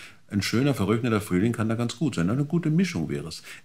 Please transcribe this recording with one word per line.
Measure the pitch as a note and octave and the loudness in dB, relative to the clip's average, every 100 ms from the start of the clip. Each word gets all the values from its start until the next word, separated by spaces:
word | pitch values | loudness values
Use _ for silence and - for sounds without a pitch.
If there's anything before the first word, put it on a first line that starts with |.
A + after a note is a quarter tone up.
| - - - | -20 -20 -6
Ein | G#2 | -2
schöner, | - A2 C#3+ | 0 2 2
verregneter | A2+ F#2+ A2+ B2 G#2+ | 2 2 2 2 0
Frühling | - F2+ A#2 | 2 2 2
kann | A#2 A2 | 2 0
da | A2+ | 0
ganz | A#2 - | -2 -2
gut | D3+ - | -2 0
sein. | F2 | 0
Eine | B2+ | 0
gute | C#3+ F3 D#3 | 0 0 2
Mischung | D#3+ F3+ F#2 C#2+ | 2 2 0 -4
wäre | C#2+ D#2+ | -4 -8
es. | - - - | -12 -14 -16